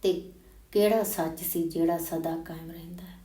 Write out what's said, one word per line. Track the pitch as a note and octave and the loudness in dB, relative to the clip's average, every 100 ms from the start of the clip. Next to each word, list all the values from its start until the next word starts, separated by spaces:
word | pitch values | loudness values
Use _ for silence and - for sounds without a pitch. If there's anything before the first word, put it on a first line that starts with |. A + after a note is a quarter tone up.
ਤੇ | G3 F3+ - - - - - | 2 0 -4 -16 -20 -20 -2
ਕਿਹੜਾ | G#3+ G#3 A3 | 4 6 6
ਸੱਚ | G3 - E3 - | 2 0 -2 -2
ਸੀ | - F3 E3 | -2 0 0
ਜਿਹੜਾ | E3+ E3 E3+ | 2 2 2
ਸਦਾ | E3 E3 E3 E3 | -2 -2 -2 -4
ਕਾਇਮ | E3 E3 E3 | -6 -12 -12
ਰਹਿੰਦਾ | E3+ E3+ F3 | -12 -12 -12
ਹੈ। | F3+ F3+ | -14 -16